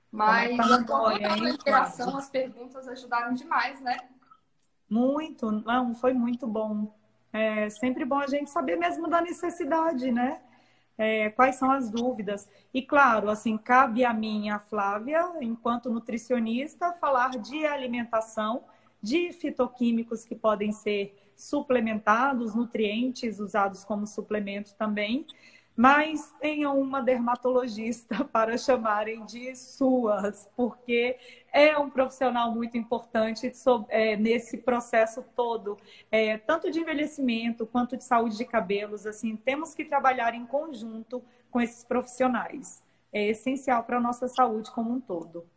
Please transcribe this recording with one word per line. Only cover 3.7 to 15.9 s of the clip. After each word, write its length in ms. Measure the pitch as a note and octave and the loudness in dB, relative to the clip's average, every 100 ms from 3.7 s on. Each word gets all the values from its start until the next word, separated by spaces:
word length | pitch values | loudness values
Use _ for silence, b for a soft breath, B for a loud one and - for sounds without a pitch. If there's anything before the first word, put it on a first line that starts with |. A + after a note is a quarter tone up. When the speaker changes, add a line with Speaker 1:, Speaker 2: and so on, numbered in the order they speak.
| C#4 | -4
Speaker 1:
né? 160 | B3+ - - _ _ - _ _ _ _ _ | -6 -6 -8 _ _ -20 _ _ _ _ _
Speaker 2:
Muito, 640 | A3 C4 D4 D#4+ - A3 | 2 2 2 -4 -6 -4
não, 420 | G#3+ A3 B3+ A#3+ | -2 0 0 0
foi 180 | A#3 B3+ | 0 2
muito 360 | B3+ A#3 A#3+ A#3+ | 2 0 -2 -4
bom. 440 | G#3+ G#3+ G#3 G#3+ - _ _ _ | -4 -2 -2 -6 -8 _ _ _
É 380 | G#3+ A3 G#3+ G#3 | -2 0 0 -4
sempre 340 | - B3+ B3+ | -2 -2 -2
bom 140 | C4 C#4 | -2 -2
a 80 | C#4 | 0
gente 240 | C#4+ C#4+ | -2 -2
saber 260 | E4+ D#4+ E4+ | -2 -2 0
mesmo 300 | F4 D4 E4 | 0 -2 0
da 120 | E4+ | 0
necessidade, 880 | E4+ - F4 E4+ C#4+ D#4+ E4 B3+ C4 | 0 -4 -4 -4 0 0 2 0 0
né? 320 | A#3+ B3+ D#4+ b b b b b - | 0 0 -4 b b b b b -4
É, 320 | A3 A3 G#3+ | 0 0 0
quais 240 | G#3+ C4 | 4 4
são 160 | C4+ C4 | 4 2
as 180 | C#4 A#3 | 2 0
dúvidas. 600 | A#3 B3 A3 G3+ G3+ - b b | -2 -2 -2 -4 -6 -10 b b
E 80 | C4 | -6
claro, 480 | - D4 C4+ A3 G3+ | 2 6 6 4 2
assim, 260 | G#3+ A3+ A3 | 0 0 -2
cabe 480 | - B3+ C4+ A3 | 6 6 6 4
a 80 | B3 | 2
mim, 380 | A3 A3 G#3+ G#3 | 2 -2 -4 -4
a 80 | G#3 | -6
Flávia, 680 | - G#3+ G3 G#3 A#3+ D#4+ F4+ E4 | -4 -2 -2 -2 0 0 0 -4
enquanto 480 | A#3 A3+ A#3 A#3+ B3 | -6 -2 -2 -2 -2